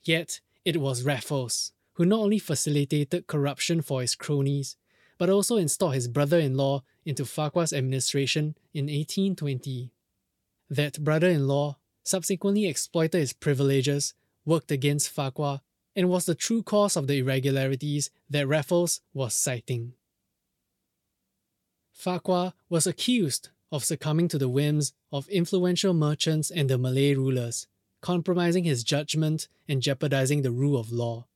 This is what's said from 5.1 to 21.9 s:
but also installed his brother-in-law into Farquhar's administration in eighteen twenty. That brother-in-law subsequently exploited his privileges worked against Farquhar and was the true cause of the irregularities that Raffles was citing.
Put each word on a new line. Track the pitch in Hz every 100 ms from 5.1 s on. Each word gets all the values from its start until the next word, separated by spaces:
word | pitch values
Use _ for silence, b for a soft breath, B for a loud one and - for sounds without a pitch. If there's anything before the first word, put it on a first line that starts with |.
| b
but | 180
also | 196 196 233
installed | 160 - 180
his | 131 120
brother-in-law | 123 143 170 147 131 139 139 - _ 165
into | 143
Farquhar's | 131 - 151 175 165
administration | 147 131 131 - 143 135 156 151 151 _
in | 156 143
eighteen | 147 151 - 196 180
twenty. | 147 127 139 127 123 _ _ _ _ _ _ _ _
That | 139 147 143
brother-in-law | 151 156 180 165 135 143 147 139 _ _
subsequently | - 190 - 185 196 202 202
exploited | 143 - 170 160 180
his | 131
privileges | - - 135 139 135 131 143 143 - _ _ -
worked | 160 -
against | 143 143 147 -
Farquhar | - 135 127 143 139 _ _ _ -
and | 185
was | 180 180
the | 160
true | - 233
cause | - 208 202 175
of | 139
the | 143
irregularities | 127 135 135 135 135 135 151 147 139 _ _
that | 147 139
Raffles | 151 147 175 170 - _
was | 139 120
citing. | - - 123 - 123 117 - _ _ _ _ _ _ _ _ _ _ _ _ _ _ _ _ _ _ _